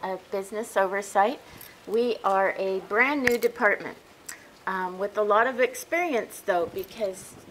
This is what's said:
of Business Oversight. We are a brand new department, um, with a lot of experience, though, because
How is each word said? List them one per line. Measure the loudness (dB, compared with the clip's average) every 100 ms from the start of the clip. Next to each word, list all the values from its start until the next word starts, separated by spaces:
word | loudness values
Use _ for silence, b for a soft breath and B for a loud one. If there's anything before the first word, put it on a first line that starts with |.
of | -8 -8 -6
Business | -8 -6 -8 -2 0
Oversight. | 2 0 0 2 2 0 B B B B -2
We | 0 2 0
are | 2 2 2 0
a | -2 -4 -2
brand | 2 2 2
new | 2 2
department, | 0 2 2 2 -4 -14 -20 -20 -18 B B B -6
um, | -4 -4 -4
with | -4 0
a |
lot | 4 4 4
of | 2
experience, | 0 0 -4 -2 0 -2 -4 -8 -2
though, | 0 0
because | -4 -10 -6 -6 -6 -16 -20 -10